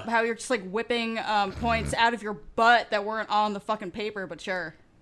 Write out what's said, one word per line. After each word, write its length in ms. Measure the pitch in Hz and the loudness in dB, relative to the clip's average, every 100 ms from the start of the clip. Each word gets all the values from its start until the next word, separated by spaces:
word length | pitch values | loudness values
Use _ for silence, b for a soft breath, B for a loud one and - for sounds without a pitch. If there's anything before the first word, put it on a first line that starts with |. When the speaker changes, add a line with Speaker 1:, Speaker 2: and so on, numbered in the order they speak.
| 208 | 2
Speaker 1:
Uh. 20 | |
Speaker 2:
how 120 | 226 | 0
you're 140 | 233 226 | 0 -4
just, 140 | - | -2
like, 180 | 240 185 | -4 -2
whipping, 480 | 214 226 240 226 226 | -6 -2 -2 -2 -4
um, 340 | - 214 196 | 0 0 0
points 400 | - 233 226 143 | -2 -2 0 0
out 200 | 240 233 | 4 4
of 80 | 233 | 2
your 120 | 214 | -6
butt 560 | 208 - - 226 233 - | -8 -6 4 6 6 4
that 120 | 208 202 | -2 -2
weren't 240 | 220 202 | -4 0
on 240 | 208 214 | 2 2
the 60 | 202 | -2
fucking 320 | - 214 180 | -4 -4 -4
paper, 360 | 214 214 208 180 | -6 -6 -6 -8
but 120 | 160 | -8
sure. 340 | 202 185 160 - _ _ | -4 -4 -4 -12 _ _